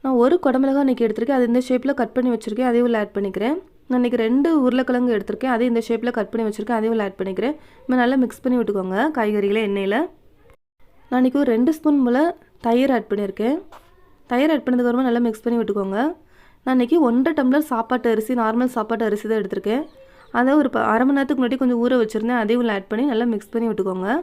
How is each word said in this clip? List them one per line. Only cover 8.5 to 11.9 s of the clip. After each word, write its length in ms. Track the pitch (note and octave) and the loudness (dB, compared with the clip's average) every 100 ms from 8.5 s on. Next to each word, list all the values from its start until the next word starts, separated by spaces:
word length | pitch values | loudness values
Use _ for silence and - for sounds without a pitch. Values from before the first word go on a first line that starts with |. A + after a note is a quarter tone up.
| B3 | 0
விட்டுக்கோங்க 480 | G3 G#3 F#3+ F#3+ D4 C4 | 0 -2 -2 -2 0 0
காய்கறிகளை 460 | G#3+ G#3 G3+ G#3+ G#3 | -2 0 0 0 0
எண்ணெயில. 280 | G3 G3 A3 F4 - - _ - _ _ _ - - - | -2 0 -2 -4 -8 -20 _ -20 _ _ _ -20 -20 -4
நான் 100 | B3+ | 0
இன்னைக்கு 200 | B3+ C#4 C#4 | 2 2 2
ஒரு 60 | A3+ | 2
ரெண்டு 180 | B3+ D#4 | 2 0
ஸ்பூன் 240 | D4+ | 0